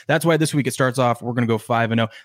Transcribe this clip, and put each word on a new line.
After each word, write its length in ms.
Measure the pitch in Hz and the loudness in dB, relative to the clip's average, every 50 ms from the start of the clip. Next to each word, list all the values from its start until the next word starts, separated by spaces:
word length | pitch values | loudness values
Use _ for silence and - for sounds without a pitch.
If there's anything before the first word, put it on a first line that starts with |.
| - - | -4 -2
That's 180 | 147 160 147 | -2 0 2
why 120 | 170 165 151 | 2 2 2
this 180 | 160 147 - | 2 0 0
week 100 | 147 123 | 0 -2
it 80 | 127 - | -2 -2
starts 240 | - 135 131 117 135 | 0 -2 0 0 0
off, 240 | 127 120 117 - | 0 0 0 -2
we're 120 | - 120 120 | -4 -4 -2
gonna 120 | 127 123 | -2 0
go 140 | 113 113 107 | 0 0 -2
five 320 | - - 123 113 117 110 | 0 -2 0 0 0 0
and 100 | 113 117 | 0 0
oh. 60 | 113 107 - - - | 0 -2 -4 -12 -18